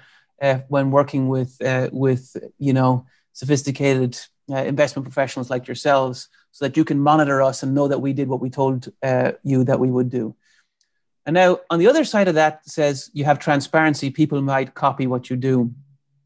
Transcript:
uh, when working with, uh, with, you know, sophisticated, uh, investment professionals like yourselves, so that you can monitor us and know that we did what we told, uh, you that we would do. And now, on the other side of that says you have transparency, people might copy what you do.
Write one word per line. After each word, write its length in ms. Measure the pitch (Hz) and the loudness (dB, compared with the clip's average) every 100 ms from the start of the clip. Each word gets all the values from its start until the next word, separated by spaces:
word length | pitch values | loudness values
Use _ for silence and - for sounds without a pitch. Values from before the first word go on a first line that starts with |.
| _ _ _ _ | _ _ _ _
uh, 180 | 139 131 131 | -2 -2 -2
when 220 | 139 135 | 0 2
working 380 | 135 139 139 131 | 2 2 0 -2
with, 320 | 131 127 - | -2 -4 -4
uh, 260 | 131 131 131 | -2 -2 -2
with, 440 | 131 135 127 127 - - - | -2 0 0 -4 -14 -14 -6
you 140 | 139 | -2
know, 340 | 127 131 127 - _ _ | 2 2 0 -4 _ _
sophisticated, 840 | - 135 143 139 135 139 135 127 123 - _ - | -12 -2 0 0 -2 0 0 0 -4 -16 _ -8
uh, 60 | 135 | -6
investment 500 | 135 139 143 - 131 | -2 0 0 -2 -6
professionals 440 | 131 135 - 123 | -4 -4 -4 -6
like 160 | 127 127 | -6 -6
yourselves, 600 | 127 151 139 131 123 - _ _ | -6 0 2 0 -4 -14 _ _
so 160 | - 139 | -8 -2
that 100 | 151 | 0
you 80 | |
can 160 | 160 143 | 0 2
monitor 400 | 139 156 147 135 | 4 4 4 2
us 220 | 135 131 | 0 0
and 120 | 135 | -2
know 140 | 135 143 | 0 0
that 120 | 135 | 0
we 120 | 135 | -2
did 160 | 135 135 | -4 -4
what 120 | 131 | -4
we 100 | 127 | -4
told, 420 | 127 135 131 - - | -2 -2 -2 -6 -8
uh, 300 | 135 127 127 - | -2 0 0 -2
you 220 | - 131 | -2 0
that 160 | 127 123 | 2 0
we 100 | 127 | 0
would 200 | 123 127 | 0 -2
do. 240 | 123 113 - _ _ _ _ _ _ _ _ | -4 -6 -10 _ _ _ _ _ _ _ _
And 100 | - | -2
now, 260 | 170 185 180 - | 4 4 2 -2
on 80 | 170 | 2
the 80 | 190 | 4
other 180 | 294 | 4
side 240 | 285 214 190 | 2 0 2
of 60 | |
that 340 | 156 156 156 - | 4 2 0 -8
says 420 | - 147 139 - | -2 -2 -2 -8
you 100 | 151 | -4
have 140 | 143 139 | 0 0
transparency, 720 | - 143 135 160 156 147 139 | 0 0 0 2 2 0 -4
people 320 | 135 151 143 | 0 0 0
might 320 | 139 135 131 | -2 -2 -4
copy 320 | - 143 131 131 | -2 -2 0 -2
what 240 | 127 123 | -4 -4
you 60 | 127 | -4
do. 360 | 131 131 120 117 - _ _ _ | 0 0 0 -4 -18 _ _ _